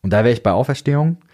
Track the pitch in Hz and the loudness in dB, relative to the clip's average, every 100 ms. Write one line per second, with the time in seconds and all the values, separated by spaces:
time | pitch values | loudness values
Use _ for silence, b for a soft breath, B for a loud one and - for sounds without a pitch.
0 | 95 104 117 117 104 92 131 135 147 143 | -2 2 2 2 0 0 -2 -4 -2 0
1 | 156 170 _ | 0 -2 _